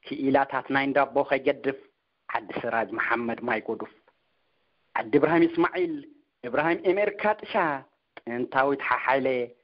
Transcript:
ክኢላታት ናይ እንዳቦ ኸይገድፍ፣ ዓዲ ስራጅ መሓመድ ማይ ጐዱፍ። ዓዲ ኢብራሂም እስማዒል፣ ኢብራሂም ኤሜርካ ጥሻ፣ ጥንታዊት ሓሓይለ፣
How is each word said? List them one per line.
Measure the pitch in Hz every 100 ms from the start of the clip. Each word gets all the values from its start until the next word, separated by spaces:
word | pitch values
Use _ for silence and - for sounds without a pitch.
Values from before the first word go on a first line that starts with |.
| -
ክኢላታት | 135 135 139 135 131 -
ናይ | 139
እንዳቦ | 139 139 135 139
ኸይገድፍ፣ | 143 139 135 135 135 131 - _ _ _ _
ዓዲ | 117 107
ስራጅ | - 120 113 107
መሓመድ | 110 104 117 117 113
ማይ | 120 113
ጐዱፍ። | 107 107 107 _ _ _ _ _ _ _ _ _ _
ዓዲ | - 117
ኢብራሂም | 143 147 165
እስማዒል፣ | 165 165 170 175 175 151 139 - _ _
ኢብራሂም | 123 123 156 170
ኤሜርካ | 190 185 208 202 208 214
ጥሻ፣ | 214 220 170 139 135 _ _
ጥንታዊት | - - 120 127 135 139 139
ሓሓይለ፣ | - 123 - 135 131 127 120 -